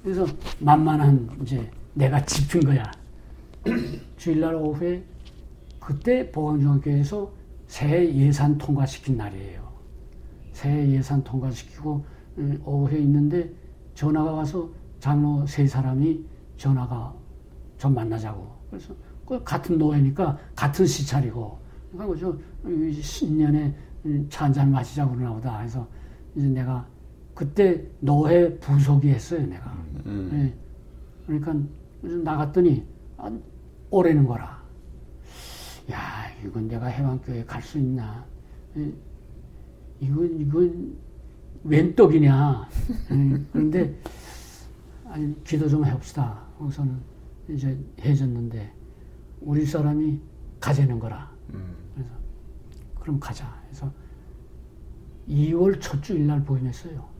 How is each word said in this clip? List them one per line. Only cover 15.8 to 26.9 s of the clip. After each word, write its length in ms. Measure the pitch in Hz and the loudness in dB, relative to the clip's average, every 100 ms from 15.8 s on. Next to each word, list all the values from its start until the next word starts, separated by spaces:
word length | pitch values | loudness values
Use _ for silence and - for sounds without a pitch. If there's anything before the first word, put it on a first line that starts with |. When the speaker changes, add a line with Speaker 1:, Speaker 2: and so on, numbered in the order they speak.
| 131 131 156 160 - - - - | 0 2 2 0 -6 -18 -20 -4
Speaker 1:
전화가 560 | 139 131 123 117 113 - - - - - - - | 0 0 -2 -6 -8 -12 -18 -20 -20 -20 -18 -2
좀 160 | 139 | 2
만나자고. 560 | 123 110 110 107 101 95 - - | 2 0 -4 -6 -10 -14 -16 -16
그래서 240 | - - - - - - | -16 -14 -18 -18 -18 -8
그 160 | 254 | -8
같은 340 | - - - 165 | -4 -4 0 2
노예니까 600 | 151 147 135 139 170 139 - | 4 6 4 4 0 -2 -8
같은 320 | - 143 143 180 | -2 0 4 4
시찰이고. 720 | - 139 135 117 113 110 - - - - | 4 0 0 0 -2 -8 -10 -16 -18 -14
그러니까 140 | 175 202 | -8 -6
뭐죠? 320 | 160 180 147 - - - | -4 -4 -6 -10 -12 -4
이 260 | 165 160 147 | -2 0 -2
신년에 720 | - - 160 156 151 151 143 143 - - | -6 -4 0 4 4 4 2 -4 -14 -8
음, 220 | 156 143 143 | -2 -2 -2
차 180 | - 151 | 0 2
한잔 240 | 143 139 | 4 6
마시자고 440 | 131 113 147 135 | 4 0 -2 0
그러나 180 | 123 123 | 0 -4
보다 240 | 110 123 107 | -4 -6 -6
해서 260 | 117 123 117 - - - - | -6 -8 -8 -14 -16 -18 -10
이제 120 | - 139 | -2 0
내가 380 | 131 127 123 - | 0 -2 -4 -6